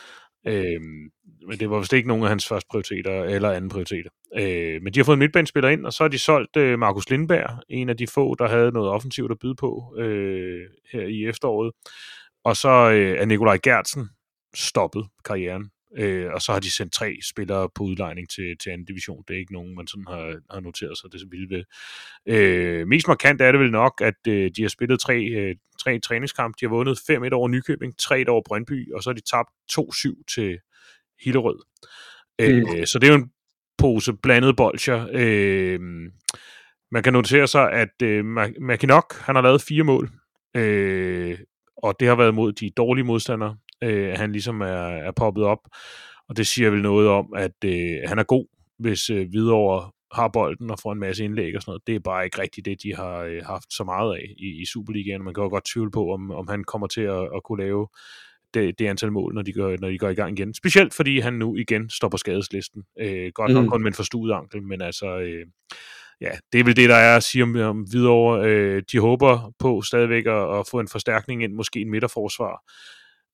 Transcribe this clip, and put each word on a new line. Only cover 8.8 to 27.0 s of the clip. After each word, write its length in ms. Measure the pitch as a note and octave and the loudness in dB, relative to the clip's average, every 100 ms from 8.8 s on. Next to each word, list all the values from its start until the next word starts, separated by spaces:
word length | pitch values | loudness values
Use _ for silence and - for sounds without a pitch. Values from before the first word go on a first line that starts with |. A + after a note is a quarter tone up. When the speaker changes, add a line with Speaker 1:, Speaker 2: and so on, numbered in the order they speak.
| G2 | -2
Speaker 1:
offensivt 400 | G#2 C3 - A#2 | -2 -4 -8 -6
at 80 | A2 | -6
byde 160 | B2+ | -6
på, 400 | B2+ C3+ - B2 - | -6 -6 -6 -10 -8
øh, 600 | A2+ G#2 G2 F#2+ F#2 F2 F2+ _ _ | -4 -4 -4 -6 -8 -10 -14 _ _
her 100 | B2 F#2+ | -10 -6
i 180 | G#2+ | -6
efteråret. 480 | A2 A2+ C#3 G#2+ A2+ - - - - - _ _ | -6 -4 -2 -2 -2 -6 -20 -20 -20 -20 _ _
Og 120 | A#2 G#2+ | -2 2
så, 340 | C#3 B2+ A#2 | 6 8 8
øh, 280 | G#2+ G2 F2+ | 6 4 2
er 60 | |
Nikolaj 340 | G#2 G#2+ A2 F#2+ | 2 4 4 4
Gertsen 460 | C3+ A#2 - C#3+ A2+ _ _ _ _ | 4 2 0 -8 -10 _ _ _ _
stoppet 520 | - - A#2 F2+ G#2 G#2 _ | -8 -4 0 0 -2 -10 _
karrieren. 460 | - G2 F2+ F#2 G#2 _ _ - | -8 -6 -6 -8 -12 _ _ -6
Øh, 340 | G#2 F#2 F2+ | -4 -4 -4
og 100 | F2 | -6
så 100 | - | -2
har 80 | G2 | -2
de 100 | F#2+ | -2
sendt 220 | - F#2 | -6 -6
tre 240 | - G#2+ - - | -6 -6 -8 -10
spillere 380 | - G2 F#2+ F#2 | -8 -4 -2 -4
på 100 | - | -4
udlejning 440 | G2+ F#2 F2+ E2+ F2 | -6 -4 -6 -8 -14
til, 260 | - F2+ F2 | -10 -10 -10
til 80 | G2+ | -12
anden 160 | F2 F2 | -12 -12
division. 380 | F#2 F#2+ E2+ F#2 | -12 -12 -14 -12
Det 60 | |
er 40 | F#2 | -10
ikke 140 | F2+ | -10
nogen, 220 | F#2 F2 | -12 -14
man 120 | F2+ E2+ | -14 -14
sådan 200 | G2+ F#2 | -14 -12
har, 320 | F2 D#2+ D#2+ _ | -12 -12 -12 _
har 100 | G2+ | -16
noteret 380 | F2+ - G#2 - | -12 -10 -10 -12
sig 140 | F#2 | -16
det 100 | F2+ F#2+ | -18 -16
vilde 240 | F2+ F#2 F#2 | -12 -8 -8
ved. 80 | F#2 - - - - - - | -10 -18 -20 -20 -20 -12 0
Øh, 600 | A2 G2 F2+ F2 E2+ E2+ | 4 6 4 0 -2 2
mest 200 | D#3 E3+ | 2 4
markant 320 | D3+ C#3 C3 | 4 4 6
er 120 | B2+ | 6
det 80 | C#3 | 6
vel 100 | C3 | 4
nok, 300 | A2 B2+ - | 4 2 2
at, 100 | G#2+ G2 A#2 | -2 0 0
øh, 220 | G2+ F#2+ E2+ | 0 0 -2
de 60 | |
har 60 | G#2+ | -4
spillet 320 | - A#2+ C3 | -2 0 0
tre, 240 | - A#2+ | 0 -2
øh, 300 | A2 A2 G2 F2+ _ - | -2 -4 -4 -8 _ -8
tre 180 | C3+ A#2 | -4 -4
træningskampe. 580 | - A#2 C#3 - A#2 A2 | -2 -6 -6 -4 -6 -4
De 60 | A#2 | -2
har 40 | |
vundet 280 | A#2 C3 B2+ | 0 -2 -4